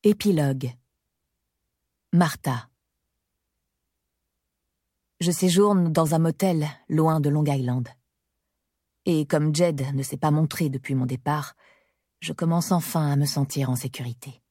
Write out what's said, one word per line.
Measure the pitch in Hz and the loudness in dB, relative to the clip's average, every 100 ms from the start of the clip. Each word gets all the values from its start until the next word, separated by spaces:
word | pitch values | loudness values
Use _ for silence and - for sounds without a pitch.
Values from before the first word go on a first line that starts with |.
Épilogue. | 208 208 208 165 143 135 127 - _ _ _ _ _ _ _ _ _ _ _ _ _ | 4 2 2 2 2 -2 -6 -10 _ _ _ _ _ _ _ _ _ _ _ _ _
Martha. | 175 165 - - 120 - _ _ _ _ _ _ _ _ _ _ _ _ _ _ _ _ _ _ _ _ _ _ _ _ _ | 2 2 0 -6 -6 -10 _ _ _ _ _ _ _ _ _ _ _ _ _ _ _ _ _ _ _ _ _ _ _ _ _
Je | 170 | -2
séjourne | 170 185 175 208 196 170 | 0 2 4 4 4 2
dans | 160 160 | 2 2
un | 165 | 2
motel | 165 160 190 165 151 - - | 0 0 0 0 -2 -8 -4
loin | 156 160 160 | 0 2 2
de | 143 | 0
Long | 151 | 0
Island. | 151 139 123 127 120 - _ _ _ _ _ _ _ _ _ _ - | 0 0 -2 -2 -4 -12 _ _ _ _ _ _ _ _ _ _ -2
Et | 160 143 | 0 2
comme | 156 151 | 0 2
Jed | 151 175 143 135 139 | 2 0 0 -4 -4
ne | |
s'est | 131 - | -6 -2
pas | 156 | 0
montré | 151 160 - 156 | 2 0 -2 -4
depuis | 135 - | -4 -4
mon | 135 | -2
départ, | 127 127 - 151 139 _ _ _ _ _ _ _ | -2 -4 -4 -4 -6 _ _ _ _ _ _ _
je | - | -12
commence | - 165 165 - | -4 0 0 0
enfin | 175 - 165 147 | -2 0 -2 0
à | 143 | 0
me | 143 | 0
sentir | 147 135 143 131 | -2 -4 -2 -2
en | |
sécurité. | 123 131 - 123 120 147 - _ | -4 -6 -10 -12 -12 -16 -20 _